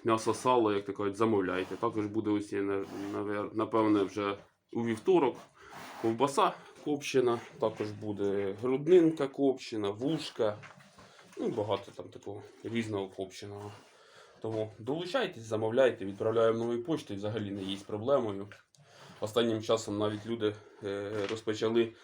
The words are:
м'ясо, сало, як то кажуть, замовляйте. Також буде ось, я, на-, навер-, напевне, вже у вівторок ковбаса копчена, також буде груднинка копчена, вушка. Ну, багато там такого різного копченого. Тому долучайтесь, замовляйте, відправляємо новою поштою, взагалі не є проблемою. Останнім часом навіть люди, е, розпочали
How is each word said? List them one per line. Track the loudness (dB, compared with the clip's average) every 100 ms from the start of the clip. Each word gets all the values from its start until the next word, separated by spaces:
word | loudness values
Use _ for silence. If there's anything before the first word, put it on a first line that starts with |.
м'ясо, | 0 2 2
сало, | 0 4 4 4
як | 2 -2
то |
кажуть, | -4 -2 2
замовляйте. | 2 4 2 0 -4 -2
Також | -2 -2 -2
буде | -2 0
ось, | 0 0
я, | -2
на-, | -2 -2 -4 -8 -8
навер-, | -6 -4 -4 -4
напевне, | -2 0 4 6 6
вже | 4 0 -2 -4 -10 _ -10
у | -4 -2
вівторок | -2 4 4 4 0 -14 _ -20 -16 -16 -2
ковбаса | 0 2 2 4 2 2 -14 -10
копчена, | -4 -4 0 2 4 2 -4 -2
також | -2 0 -6
буде | -6 -6 -2 0 0 -2 -2
груднинка | -2 0 6 8 8 2 -4
копчена, | 2 2 2 -4 -2 -2
вушка. | -2 -2 -2 -4 -2 -2 -2 -12 -20 -20 -20 -20 -20 -18 -6
Ну, | -4
багато | -2 0 -2 -4
там | -16 -16
такого | -14 -12 -12 -14 -12
різного | -4 -2 -2 -2 -4
копченого. | -6 -10 -10 -12 -12 -12 -16 -20 -20 -20 -20 -20 -12
Тому | -6 -4 -4 -6
долучайтесь, | -6 -4 -2 -2 -2 -4
замовляйте, | -4 -2 0 4 4 4 -6
відправляємо | -2 0 4 4 4
новою | 0 -2
поштою, | -2 -4 -4 -6
взагалі | -4 -4 -4
не | -4
є | -6 -8 -6
проблемою. | -4 2 2 2 -4 -8 -16 _ _ -20 -20 -20 -8
Останнім | -2 2 2 2
часом | 2 0 0 0
навіть | 0 -2 -6
люди, | 0 0 -2 -12 -10
е, | -6 -6 -4 -4 -4
розпочали | -4 -2 0 2 4 2 -2